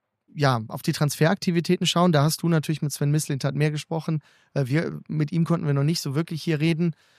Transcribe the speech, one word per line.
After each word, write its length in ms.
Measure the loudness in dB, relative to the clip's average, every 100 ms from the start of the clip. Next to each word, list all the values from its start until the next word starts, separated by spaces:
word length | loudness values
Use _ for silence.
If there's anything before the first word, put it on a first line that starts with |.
| _ _ _ 0
ja, 240 | 0 0 -4
auf 160 | -6
die 80 | -4
Transferaktivitäten 960 | 0 0 2 2 2 0 0 2 0 0
schauen. 240 | 2 4
Da 100 | 4
hast 220 | 2 2
du 60 | 2
natürlich 340 | 2 0 -2
mit 80 | -4
Sven 180 | -2 0
Mislintat 460 | 0 0 -4 -2 0
mehr 160 | 0
gesprochen. 480 | -2 -6 -6 -2 -4 -6 _ _
Äh, 120 | -4 0
wir, 320 | 0 -2 -6 -6
mit 240 | -4 -2
ihm 120 | 0 0
konnten 200 | 0 0
wir 80 |
noch 100 | 0
nicht 180 | 2 0
so 120 | -2
wirklich 300 | -4 -4 -4
hier 160 | -2 0
reden. 340 | 2 2 0 -2 _